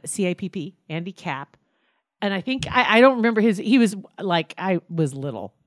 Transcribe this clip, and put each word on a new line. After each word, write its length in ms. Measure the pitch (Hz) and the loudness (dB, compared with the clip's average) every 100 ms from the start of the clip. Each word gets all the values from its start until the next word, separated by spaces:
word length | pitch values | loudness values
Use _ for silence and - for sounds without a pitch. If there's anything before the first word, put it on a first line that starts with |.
C 220 | - - 180 | -8 -4 -2
A 80 | |
P 140 | 180 190 | -2 -8
P, 280 | 196 160 - - | -8 -12 -14 -12
Andy 220 | 156 175 | -10 -10
Cap. 440 | 185 175 135 143 _ _ _ _ _ _ _ | -10 -8 -8 -10 _ _ _ _ _ _ _
And 100 | 202 | -4
I 80 | 196 | -4
think, 260 | 254 262 - | -4 -6 -2
I, 280 | 254 - 220 | 2 4 6
I 20 | |
don't 160 | 262 247 | 6 4
remember 240 | 226 214 | 2 2
his, 180 | 226 190 | 2 2
he 200 | 208 254 | 4 4
was, 160 | 226 196 - - | 4 0 -12 -8
like, 340 | 180 170 160 - | -2 0 -2 -4
I 220 | 185 175 - | -2 0 -2
was 240 | 165 151 | -2 -2
little, 380 | 135 139 110 95 _ | -2 -8 -10 -12 _